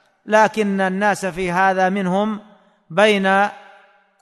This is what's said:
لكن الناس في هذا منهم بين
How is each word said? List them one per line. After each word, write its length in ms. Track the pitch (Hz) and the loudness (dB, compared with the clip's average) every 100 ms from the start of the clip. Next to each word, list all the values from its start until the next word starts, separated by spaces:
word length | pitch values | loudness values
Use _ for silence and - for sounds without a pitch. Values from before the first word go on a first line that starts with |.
| _ _ - | _ _ 0
لكن 560 | 214 208 220 202 196 | 2 2 0 -2 0
الناس 440 | 190 185 208 190 190 | -2 0 -2 -2 -6
في 260 | 170 185 | -6 -4
هذا 380 | 175 190 190 185 | 0 0 2 0
منهم 500 | 202 185 190 214 214 - - _ _ - | 0 -2 0 -2 -6 -12 -20 _ _ -6
بين 580 | 160 214 202 190 196 202 - - - _ _ _ _ | 0 2 2 2 2 0 -4 -20 -20 _ _ _ _